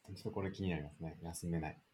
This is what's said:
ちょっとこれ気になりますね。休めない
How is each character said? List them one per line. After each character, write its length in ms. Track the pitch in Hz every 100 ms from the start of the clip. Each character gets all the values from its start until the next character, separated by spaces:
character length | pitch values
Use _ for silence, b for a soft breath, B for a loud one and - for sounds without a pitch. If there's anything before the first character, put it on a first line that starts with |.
| -
ち 40 |
ょ 20 |
っ 100 | 95
と 80 | 107
こ 100 | 104
れ 100 | 95
気 120 | 98
に 80 | 95
な 60 | 80
り 60 |
ま 60 | 73
す 140 | -
ね。 140 | 80 78
休 240 | 85 85 87
め 120 | 82
な 100 | 78
い 80 | - -